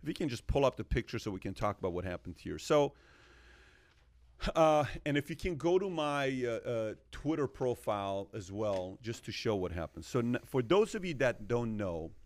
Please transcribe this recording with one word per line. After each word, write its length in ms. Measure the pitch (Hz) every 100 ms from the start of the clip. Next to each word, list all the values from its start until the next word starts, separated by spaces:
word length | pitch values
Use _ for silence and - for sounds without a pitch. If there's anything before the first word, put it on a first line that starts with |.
| -
we 80 |
can 140 | 165 151
just 180 | 117 -
pull 180 | 143
up 120 | 139 -
the 80 |
picture 340 | 107 127 - 117
so 120 | -
we 100 | 98
can 140 | 101
talk 240 | 95 107 98
about 140 | 95
what 120 | 87
happened 320 | 90 87 - 87
here. 200 | 85 80
So, 340 | - 151 143 - - - - - - - - - _ _ _ _ - - -
uh, 300 | 160 156 151 139 -
and 120 | - 143
if 140 | 139
you 60 | 170
can 200 | 185 156
go 220 | 160 185
to 100 | 196
my, 380 | 165 151 143 135 131 120
uh, 220 | 113 -
uh, 260 | 117 110 101 _
Twitter 360 | - 143 156 135
profile 840 | - 127 117 - 104 98 98 98
as 180 | 107 92
well, 460 | 98 107 98 92 95
just 220 | 110 117
to 80 | -
show 240 | - 117 101
what 160 | 87
happened. 320 | 85 76 -
So 160 | 85 -
n-, 180 | 120 123
for 180 | - 139
those 320 | 120 185 220
of 100 | 220
you 100 | 180
that 340 | 139 131 117 101
don't 280 | 120 117 107
know 340 | 98 85 80 -